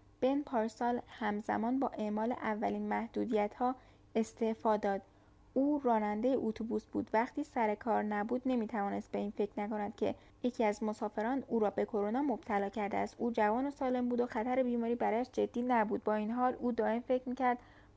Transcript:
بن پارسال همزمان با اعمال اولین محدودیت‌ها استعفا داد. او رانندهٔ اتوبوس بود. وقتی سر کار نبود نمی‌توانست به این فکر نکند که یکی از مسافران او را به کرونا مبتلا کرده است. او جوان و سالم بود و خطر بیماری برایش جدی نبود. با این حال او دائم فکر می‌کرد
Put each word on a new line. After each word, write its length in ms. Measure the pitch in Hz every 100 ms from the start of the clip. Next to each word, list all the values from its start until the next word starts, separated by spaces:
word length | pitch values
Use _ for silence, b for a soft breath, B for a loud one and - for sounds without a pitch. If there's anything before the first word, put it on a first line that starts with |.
| b -
بن 220 | 254 277
پارسال 580 | 285 247 220 - 240 240 -
همزمان 720 | - 214 208 214 208 226 262
با 80 | 262
اعمال 440 | - 214 214 226
اولین 560 | 254 220 214 202 208 208
محدودیت‌ها 840 | 208 226 208 208 214 208 - 247 262 B B -
استعفا 640 | 226 220 - 220 220 226 214
داد. 260 | 208 196 - b b - -
او 260 | 254 285 294
رانندهٔ 520 | 269 220 208 214 247 262
اتوبوس 480 | 220 - 226 214 -
بود. 240 | 208 -
وقتی 320 | 220 240 -
سر 300 | 294 254 214
کار 280 | 214 240 208
نبود 400 | 208 208 214 254 262
نمی‌توانست 680 | 254 214 226 202 196 -
به 60 | 202
این 120 | 208
فکر 300 | - 202 -
نکند 360 | 208 214 208 -
که 180 | 202 B B -
یکی 220 | 254 -
از 180 | 214 202
مسافران 640 | 214 214 214 - 220 269 -
او 100 | 233
را 120 | 208
به 140 | -
کرونا 380 | 208 208 208 240
مبتلا 460 | 285 208 - 202 202
کرده 280 | 220 202 202
است. 200 | 208 -
او 120 | 233
جوان 360 | 233 208 226 277
و 40 |
سالم 380 | 277 262 254 247
بود 120 | 240
و 60 | 240
خطر 360 | 240 240 254
بیماری 320 | 247 240 233
برایش 340 | 240 214 220 247
جدی 300 | - 208 240
نبود. 420 | 247 240 214 208
با 100 | -
این 160 | 214 214
حال 260 | 240 254 -
او 120 | 247
دائم 280 | 233 214 226
فکر 280 | 247 254 254
می‌کرد 300 | 254 247 247 B B B